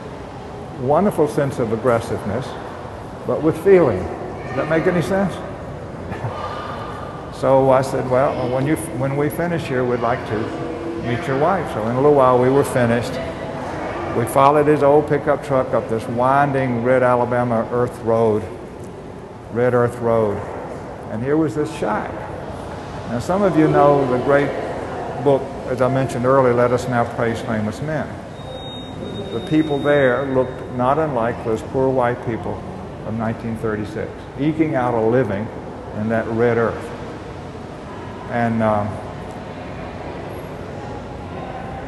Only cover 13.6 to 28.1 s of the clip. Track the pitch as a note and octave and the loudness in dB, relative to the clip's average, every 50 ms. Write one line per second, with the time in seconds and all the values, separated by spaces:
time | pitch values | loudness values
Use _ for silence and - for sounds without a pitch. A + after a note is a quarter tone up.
13.6 | - - - - - - - - - - - A#2 A#2+ A#2 - C#3+ C3+ C#3 D3 D3+ | -8 -8 -6 -6 -6 -6 -6 -6 -6 -2 -2 -2 -2 2 4 6 8 8 8 8
14.6 | D3 D3 D3+ C#3 C#3+ C#3 C#3+ D3+ D3 D3+ D3+ C#3 - D3+ C#3+ C#3 - - C3+ C3 | 6 6 6 6 6 8 8 6 6 4 0 0 2 0 0 0 0 0 2 2
15.6 | B2+ - - A#2 G#2 - A2+ A2 - - A#2 A#2 B2 C3 C3+ C#3+ C#3+ C#3+ C3+ C3+ | 2 2 0 0 0 0 -2 -4 -2 -2 0 2 4 4 6 4 4 4 2 0
16.6 | C3 B2+ B2 A#2 A2+ B2+ C3 B2+ B2 B2 B2 B2 A#2+ A#2 B2 B2 B2 B2 A#2 A2+ | 0 0 0 0 2 4 4 6 6 6 4 4 2 2 2 0 2 2 0 0
17.6 | A2 - B2 A#2+ B2 A#2 - - - A2 A2+ A2+ A2+ A2+ G#2+ G#2+ F#2 - - - | 0 0 0 0 0 0 -2 -4 0 2 2 4 4 4 2 2 -2 -4 -8 -12
18.6 | - - - - - - - - - - - - - - - - - - G#2+ A2+ | -12 -14 -14 -14 -12 -12 -12 -14 -14 -14 -14 -14 -16 -16 -16 -16 -14 -6 0 2
19.6 | B2 B2+ A#2+ B2 A#2+ A#2+ - - A#2+ A#2 A2+ A2+ A2 G#2 G2+ F#2+ - - - - | 2 4 4 4 4 2 0 0 0 2 4 4 4 2 0 -2 -6 -8 -8 -10
20.6 | - - - - - - - - - - G#2+ A2 B2 C#3 D3 D#3 D#3+ C#3+ A#2 D3 | -10 -10 -10 -12 -12 -12 -12 -12 -10 -8 -8 -4 -2 0 2 2 2 0 0 -2
21.6 | D3 - - - - G#3+ G#3+ G3+ - - - - - - - - - - - - | -4 -4 -4 -4 -4 -2 -2 -4 -4 -6 -8 -8 -10 -10 -10 -10 -10 -10 -10 -10
22.6 | - - - - - - - - - - A2+ A#2+ - - F3+ G3 G#3 F#3+ D#3 D#3 | -10 -10 -12 -12 -12 -10 -10 -10 -8 -6 -6 -4 -2 -2 0 2 2 4 4 4
23.6 | D#3 D3+ D3 D3 C#3+ D3 C#3+ C#3+ C3+ B2 B2 B2 B2 C#3 C#3 C#3+ C#3+ C3+ - - | 4 6 6 6 8 8 6 6 4 2 2 2 4 4 4 4 4 2 -2 -4
24.6 | - - - - - - - - - - - - B2+ C#3+ C#3 B2+ - - - - | -4 -6 -6 -6 -6 -6 -8 -8 -8 -8 -6 0 2 4 4 4 2 -4 -8 -8
25.6 | - - B2+ A#2 B2+ B2+ B2+ C3 C3+ B2+ - B2+ A#2+ B2+ C3+ C#3 C3 B2 A#2+ B2 | -6 -4 0 2 2 4 4 2 0 0 0 0 4 6 6 6 6 6 6 6
26.6 | A#2+ A#2+ B2 A#2+ A#2+ C3 B2 A#2+ A#2 - - - A#2+ A#2 A2+ - - A#2+ A2+ A2 | 4 4 4 2 0 0 2 2 0 0 0 0 0 0 0 -2 -2 -2 -2 -2
27.6 | G#2+ G#2+ G#2+ - D3 D3+ D#3 C#3+ G#2 - | -2 -2 -4 -4 -6 -4 -4 -4 -4 -6